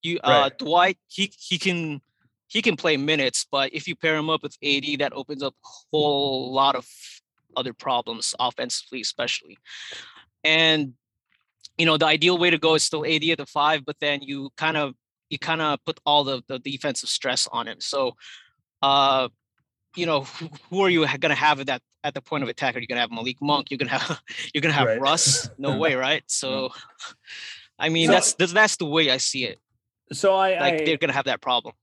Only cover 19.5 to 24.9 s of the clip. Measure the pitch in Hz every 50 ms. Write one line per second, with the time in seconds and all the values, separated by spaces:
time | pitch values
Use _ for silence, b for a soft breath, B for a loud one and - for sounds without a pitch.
19.5 | _ _ _ _ _ _ _ _ _ 180 175 165 156 143 135 - - - 165 156
20.5 | 151 - _ _ 180 190 196 185 180 165 156 139 - 135 170 160 143 131 147 151
21.5 | 147 135 135 135 131 123 _ _ _ _ - 147 143 139 120 - 160 147 139 117
22.5 | 120 - 143 131 117 127 120 - 127 120 120 117 117 113 113 127 123 _ 143 147
23.5 | 147 143 - - 139 127 139 123 135 131 - - 160 - _ - - - - -
24.5 | - 151 143 165 147 143 127 113